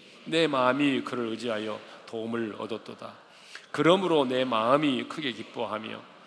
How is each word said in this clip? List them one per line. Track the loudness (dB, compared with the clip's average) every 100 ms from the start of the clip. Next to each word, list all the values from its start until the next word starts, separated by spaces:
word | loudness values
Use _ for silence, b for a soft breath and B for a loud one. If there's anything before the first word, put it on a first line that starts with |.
| B B -2
내 | 2 2
마음이 | 4 4 4 2 2
그를 | -2 -4 -4
의지하여 | -4 -4 -4 -4 -8 -12 B -10
도움을 | -8 -4 -4 -4 -6
얻었도다. | -8 -8 -10 -14 -14 -16 -20 B B B B
그러므로 | 2 6 6 6 4 4
내 | 2
마음이 | 2 2 4 4 4 0 -4
크게 | -6 -6
기뻐하며 | -8 -10 -8 -6 -6 -8 -12 -16 -20